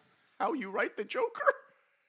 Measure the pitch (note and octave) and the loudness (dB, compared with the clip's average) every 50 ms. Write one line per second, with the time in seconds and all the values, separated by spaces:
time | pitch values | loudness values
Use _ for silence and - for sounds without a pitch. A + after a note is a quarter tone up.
0 | _ _ _ _ _ _ _ - G3 - E4 C4 G3 G3 F#3+ - A#3+ - - - | _ _ _ _ _ _ _ -2 -2 0 0 -2 -4 -4 -2 -2 -2 -2 -2 -6
1 | G#3+ - - B3 A4+ A#4+ - - C#5+ C#5 - - - - _ _ _ _ _ _ | -8 -4 -2 -2 -2 -2 -2 2 2 2 2 2 -6 -20 _ _ _ _ _ _
2 | _ | _